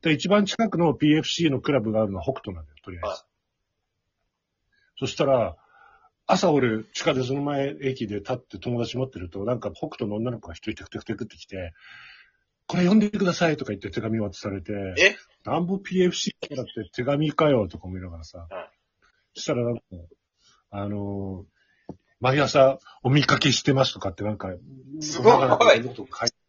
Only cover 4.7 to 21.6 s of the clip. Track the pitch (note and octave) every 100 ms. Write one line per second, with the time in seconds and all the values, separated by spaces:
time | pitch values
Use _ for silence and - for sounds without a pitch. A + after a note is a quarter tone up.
4.7 | _ _ - B2+ - C#3+ C3 G2+ - _
5.7 | _ - _ _ _ - F#3+ F#3+ D3 B2
6.7 | A2 A2 - E3+ C3 B2+ C#3 C#3+ C#3+ C#3
7.7 | - C#3 C3 A2 G#2 G2 C3 _ G2 B2+
8.7 | A#2+ A2+ A#2+ C3 - F2 G2 G#2 B2 -
9.7 | - D#3 - G#2+ G#2 A#2+ A#2 - D#2+ -
10.7 | - - - - G#2+ A2+ E2+ - F#2+ F2
11.7 | - - - - - _ _ _ _ _
12.7 | - F3+ G#3+ G#3 G#3 F#3 - E3+ D3+ -
13.7 | G2+ G2+ A#2+ A2 A2+ G#2 - G#2 G2 F2+
14.7 | G2+ G2 F#2 F#3+ G#3 _ _ - D3 F3
15.7 | G3 G3 F#3 F3+ E3+ - - - C3+ A#2+
16.7 | - G2+ - B2 C#3+ D3+ - D#3 C3 G2
17.7 | - F#2 F#2 F#2 E2 D#2+ F2 E2+ F#2 E2
18.7 | _ _ _ _ _ _ - - B2+ A#2+
19.7 | A#2 _ F2+ E2 _ _ _ _ _ _
20.7 | G2+ G2+ G#2 G2+ G2+ G2 F#2 - _